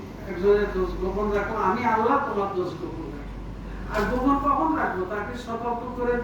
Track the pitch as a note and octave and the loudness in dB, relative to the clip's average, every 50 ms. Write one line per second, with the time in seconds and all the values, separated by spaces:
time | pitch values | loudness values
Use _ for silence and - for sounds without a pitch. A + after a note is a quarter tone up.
0 | - - - - - - F#3 E3+ F#3 G3+ G3+ G#3 G#3 G3 - F#3 F#3 E3+ D#3 D3+ | -10 -10 -12 -10 -8 -8 -4 2 6 6 6 6 4 2 0 0 0 0 -2 -2
1 | F3+ F#3+ F#3 G3+ G#3+ G#3 G3+ G#3 G3+ A3 A3+ G#3+ A3 A3+ A#3 A3+ A#3+ A#3+ A3+ A3 | -2 -2 0 0 0 2 2 0 0 0 -2 0 2 2 2 2 2 2 4 4
2 | A3+ B3 C4+ C4+ - A#3 G#3 G3+ G3 F#3+ F#3+ F3+ F3+ E3+ D#3+ - F#3 D#3 C#3 - | 4 4 4 2 2 0 0 0 0 0 0 -2 -2 -2 -4 -6 -8 -8 -8 -8
3 | - C#3+ C3+ - - - - - - - - - - - - - - - - G#3+ | -8 -8 -8 -10 -10 -10 -10 -10 -10 -10 -10 -10 -10 -10 -8 -8 -8 -4 -2 0
4 | G3+ G3 B3 B3+ B3+ C#4 C#4+ C#4 D4 C#4+ C#4 C4 D#4+ D#4 - - - - F3+ F3+ | 0 2 2 2 4 4 4 4 4 2 2 2 2 2 2 2 0 0 0 -2
5 | F#3 - G#3 G3+ F#3+ - B3 A#3 - - A3+ A3+ A#3 A#3+ A#3+ A#3+ A#3 B3 B3 A#3+ | -4 -2 -4 -4 -4 -6 -6 -8 -6 -6 -6 -4 -2 -2 -2 -4 -4 -6 -4 -2
6 | B3 A#3+ A#3+ A#3+ | 0 0 2 0